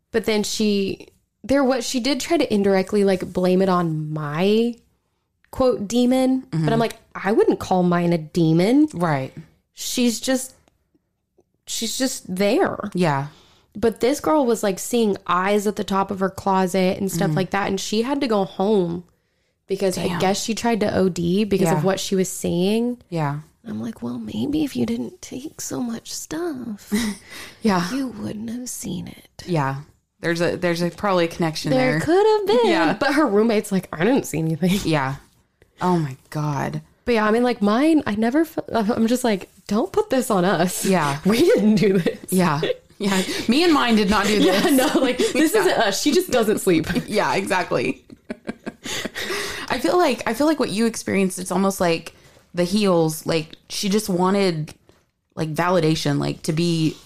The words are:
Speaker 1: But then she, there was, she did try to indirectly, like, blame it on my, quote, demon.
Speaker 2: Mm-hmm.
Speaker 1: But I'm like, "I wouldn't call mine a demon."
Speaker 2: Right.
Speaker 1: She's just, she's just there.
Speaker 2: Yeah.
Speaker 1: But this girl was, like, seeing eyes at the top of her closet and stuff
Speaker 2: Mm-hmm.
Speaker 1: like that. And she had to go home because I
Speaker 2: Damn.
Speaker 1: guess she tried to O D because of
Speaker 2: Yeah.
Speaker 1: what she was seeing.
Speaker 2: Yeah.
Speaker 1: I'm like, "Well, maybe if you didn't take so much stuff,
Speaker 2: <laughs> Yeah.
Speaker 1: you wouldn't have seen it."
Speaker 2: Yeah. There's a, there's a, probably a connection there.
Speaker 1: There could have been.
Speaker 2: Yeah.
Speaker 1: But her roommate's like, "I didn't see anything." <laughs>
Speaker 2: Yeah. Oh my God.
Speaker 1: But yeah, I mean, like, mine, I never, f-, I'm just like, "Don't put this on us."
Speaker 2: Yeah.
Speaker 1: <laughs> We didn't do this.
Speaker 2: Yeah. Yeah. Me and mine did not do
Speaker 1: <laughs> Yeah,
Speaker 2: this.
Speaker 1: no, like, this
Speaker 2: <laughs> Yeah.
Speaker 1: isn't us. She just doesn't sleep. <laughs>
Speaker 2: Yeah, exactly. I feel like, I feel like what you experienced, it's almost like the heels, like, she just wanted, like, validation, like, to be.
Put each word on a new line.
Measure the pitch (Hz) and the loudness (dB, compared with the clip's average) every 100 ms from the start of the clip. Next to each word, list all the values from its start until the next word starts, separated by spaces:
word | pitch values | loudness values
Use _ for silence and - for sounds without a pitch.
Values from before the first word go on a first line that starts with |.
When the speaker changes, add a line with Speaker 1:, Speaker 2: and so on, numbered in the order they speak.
| _ | _
Speaker 1:
But | 226 | -4
then | 220 214 | 0 0
she, | 202 - 214 202 196 - - _ _ _ | -2 0 0 2 -2 -6 -12 _ _ _
there | 208 277 | 0 2
was, | 254 262 254 | 2 0 -2
she | 269 | -4
did | 233 285 | -2 -2
try | - 339 | 0 0
to | 277 | 2
indirectly, | 214 196 190 190 208 | 2 2 2 2 2
like, | 196 185 - | 2 0 -2
blame | 185 180 185 | -2 2 4
it | 190 | 2
on | 180 170 156 151 | 2 0 -2 -4
my, | 156 151 151 190 214 233 226 _ _ _ _ _ _ _ | -6 -6 -2 2 2 2 -2 _ _ _ _ _ _ _
quote, | - 254 240 196 | 0 0 0 0
demon. | 233 247 262 262 262 | 2 2 4 2 0
Speaker 2:
Mm-hmm. | - 165 | -2 -2
Speaker 1:
But | 160 | 0
I'm | 226 | 0
like, | 226 - _ | 0 -4 _
"I | - 190 | -8 0
wouldn't | 233 440 208 | 2 2 2
call | - 185 | 0 2
mine | 180 175 175 | 2 2 2
a | 170 | 0
demon." | 156 - 160 165 190 269 302 | -2 0 2 4 4 4 2
Speaker 2:
Right. | - 175 143 131 - - _ _ | 0 -2 -2 -4 -12 -20 _ _
Speaker 1:
She's | - - - 240 220 | -14 -6 0 0 0
just, | - 262 - - _ _ _ _ _ _ _ _ _ _ - | -2 -2 -2 -14 _ _ _ _ _ _ _ _ _ _ -10
she's | - 226 - | -6 -6 -2
just | 262 - - | -4 -4 -8
there. | 185 202 277 370 - 208 | -2 2 2 0 -2 -6
Speaker 2:
Yeah. | 180 175 139 147 - _ _ _ - | 0 0 0 -4 -12 _ _ _ -2
Speaker 1:
But | 226 220 | -2 0
this | 233 294 | 0 0
girl | - 311 247 | 0 2 2
was, | 226 | 0
like, | 208 185 | -2 -4
seeing | - 240 220 190 - | -2 0 0 0 -2
eyes | 175 190 208 208 | -2 2 0 0
at | 202 | -4
the | |
top | 190 196 196 | -2 -2 -2
of | 196 | -2
her | 190 | -4
closet | 190 - 190 190 190 185 190 | -2 0 2 2 2 0 0
and | 196 | -4
stuff | 170 165 | -2 0
Speaker 2:
Mm-hmm. | 156 | 0
Speaker 1:
like | 180 | -2
that. | 196 202 | -2 -2
And | 196 | -4
she | - 214 | -2 -2
had | 233 285 | 0 -2
to | 277 | 0
go | 214 | 0
home | 190 - 190 214 175 170 - _ _ _ _ _ _ | 0 -2 0 2 0 -4 -10 _ _ _ _ _ _
because | 190 196 185 | -2 -2 -2
I | 196 | -4
Speaker 2:
Damn. | 175 | 0
Speaker 1:
guess | 185 202 | 0 0
she | - | -2
tried | 214 233 233 | -2 -2 0
to | 208 - | 0 2
O | 190 | 0
D | 175 170 185 | 0 0 0
because | 214 196 185 | 0 2 2
of | 160 | 2
Speaker 2:
Yeah. | |
Speaker 1:
what | 180 190 | 0 -2
she | - 190 | -2 -2
was | 185 | -2
seeing. | - 185 175 185 220 240 240 - | -4 -4 0 0 0 -2 -6 -8
Speaker 2:
Yeah. | 170 147 147 156 _ - | -4 -4 -4 -10 _ -12
Speaker 1:
I'm | 107 | -10
like, | - - | -10 -10
"Well, | 120 240 | -10 -10
maybe | 220 208 262 294 | -8 -6 -4 -2
if | 294 | -2
you | 247 226 | -2 -4
didn't | 233 240 - | -4 -6 -12
take | - - 294 - | -14 -14 -14 -14
so | - 269 | -10 -6
much | 247 226 - | -6 -8 -10
stuff, | - - 302 349 262 233 208 - 208 226 196 - | -14 -10 -8 -6 -8 -10 -12 -6 -4 -4 -8 -14
Speaker 2:
<laughs> | - - - | -18 -18 -4
Yeah. | 226 185 180 | 0 0 -2
Speaker 1:
you | 262 262 | -4 -6
wouldn't | 214 208 214 226 | -8 -10 -8 -10
have | 240 247 | -10 -10
seen | - - 185 175 | -12 -10 -10 -10
it." | - - - - | -16 -20 -18 -4
Speaker 2:
Yeah. | 170 135 139 151 _ _ _ | -2 -2 -4 -12 _ _ _
There's | 160 170 | -4 -2
a, | 170 104 | -2 -2
there's | 175 165 | -2 -2
a, | 175 | -4
probably | 170 208 185 170 | -2 -2 0 0
a | |
connection | - 170 156 - | 0 -4 -2 -2
there. | 262 254 | 0 2
Speaker 1:
There | 247 | 0
could | - 359 440 | 2 4 4
have | 427 381 | 2 2
been. | 466 453 | 2 4
Speaker 2:
Yeah. | 240 165 196 | 2 2 0
Speaker 1:
But | 277 | 0
her | 285 294 | 2 2
roommate's | 202 226 214 214 | 4 4 2 0
like, | 190 - | -2 -4
"I | 156 | -2
didn't | 185 262 - | 2 2 0
see | 156 | -4
anything." | 160 160 185 196 | -2 0 0 0
<laughs> | 165 | 0
Speaker 2:
Yeah. | 151 135 139 - _ _ _ _ _ | 0 -2 -6 -12 _ _ _ _ _
Oh | 180 175 | 0 0
my | 151 127 _ | 0 -6 _
God. | 151 151 139 139 156 - _ | -6 -4 -2 -4 -6 -12 _
Speaker 1:
But | - | -2
yeah, | 233 214 | 0 2
I | |
mean, | 226 | 2
like, | 247 240 | 2 2
mine, | 208 220 311 320 - | 0 2 4 2 0
I | 208 | 0
never, | 226 277 | 0 2
f-, | 320 - - | 0 -4 -4
I'm | 226 202 240 226 | -2 0 0 2
just | 247 | 2
like, | 240 196 - _ - | 0 -2 -4 _ -4
"Don't | 208 339 | -2 0
put | - 427 | -2 0
this | 262 254 | 0 2
on | 202 175 | 2 2
us." | 175 180 - 185 | 2 0 -2 0
Speaker 2:
Yeah. | 190 147 143 | 2 0 0
Speaker 1:
<laughs> | 185 | 0
We | 226 | 4
didn't | 349 - 214 214 | 4 6 4 4
do | 202 190 | 4 2
this. | 165 - - | 0 -4 -2
Speaker 2:
Yeah. | 185 175 147 - - _ _ | 2 2 2 -2 -4 _ _
Yeah. | 196 190 185 - 269 | -2 0 -2 -4 0
Me | 254 | 4
and | 349 | 4
mine | 285 240 220 | 4 4 4
did | 202 | 4
not | 208 202 | 2 2
do | 208 | 2
Speaker 1:
<laughs> | |
Yeah, | 190 185 | 4 4
Speaker 2:
this. | - 269 - | 4 4 4
Speaker 1:
no, | 349 | 2
like, | 247 254 | 0 0
this | 427 | 0
Speaker 2:
<laughs> | 247 311 | 2 2
Yeah. | 427 | 2
Speaker 1:
isn't | 359 262 | 2 2
us. | 214 196 | 0 0
She | 294 | 2
just | 359 - | 2 2
doesn't | 247 214 190 | 2 2 2
sleep. | - 165 156 180 | 2 2 2 -2
<laughs> | 240 | -2
Speaker 2:
Yeah, | 202 156 135 | 0 0 0
exactly. | 196 190 175 160 120 - - - - - - - - - - - - - - 403 392 - - | 0 -2 -2 -2 -2 -6 -12 -20 -14 -12 -12 -12 -14 -14 -10 -8 -8 -8 -8 -6 -8 -10 -6
I | 247 | -2
feel | 320 349 | 0 2
like, | 339 226 - | 2 0 -4
I | |
feel | 226 294 | 0 2
like | 311 | 2
what | 240 | 0
you | 190 226 | 0 0
experienced, | 226 - 196 190 180 | -2 -2 0 0 -2
it's | 185 | -4
almost | 185 196 196 | 0 0 0
like | 175 165 160 - - _ _ | 0 0 -4 -20 -20 _ _
the | 170 | -4
heels, | 175 208 202 175 160 160 - | 0 2 2 4 2 -2 -4
like, | 165 156 - - | -4 -4 -12 -12
she | - 208 | -6 0
just | 208 214 | 0 0
wanted, | 175 185 202 196 160 156 - _ _ _ _ _ | 0 2 2 2 0 -6 -12 _ _ _ _ _
like, | - 160 | -8 -4
validation, | 156 175 185 160 160 147 143 | -2 0 2 2 2 0 -2
like, | 143 - | -2 -4
to | - | -4
be. | 160 170 165 160 - | 0 0 0 0 -2